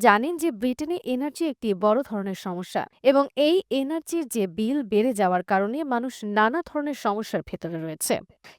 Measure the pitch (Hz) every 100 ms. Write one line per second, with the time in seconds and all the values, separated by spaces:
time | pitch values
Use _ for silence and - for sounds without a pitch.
0 | 226 208 285 339 330 208 254 247 311 359
1 | - 254 285 277 330 - 220 180 214 226
2 | 277 214 196 185 190 175 180 175 - _
3 | 254 277 277 254 294 370 - 269 269 320
4 | - 339 269 226 190 170 220 294 214 208
5 | 254 208 185 180 - 190 202 285 294 240
6 | 254 - 208 208 220 330 - 302 294 262
7 | 220 208 214 196 - - 165 165 160 156
8 | - - - _ -